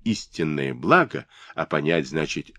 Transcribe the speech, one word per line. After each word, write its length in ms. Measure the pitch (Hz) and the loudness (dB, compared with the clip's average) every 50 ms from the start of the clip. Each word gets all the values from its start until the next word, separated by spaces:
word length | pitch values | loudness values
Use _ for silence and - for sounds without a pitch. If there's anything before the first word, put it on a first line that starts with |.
| - | -2
истинное 680 | 117 107 - - - - - 82 78 76 73 69 67 64 | -2 -2 -2 -4 -10 -6 -4 -2 -2 -2 -2 -2 -4 -4
благо, 540 | 62 69 92 156 180 160 120 - 73 64 _ - - - - - | -2 2 4 6 6 4 2 -2 -10 -10 _ -20 -20 -20 -12 -6
а 100 | - 78 | -6 -4
понять 420 | - 80 76 73 78 85 82 69 | -2 0 0 2 2 2 2 2
значит 420 | 65 76 78 78 76 - 76 73 - - | 0 -2 -2 -2 -2 -4 -8 -8 -10 -8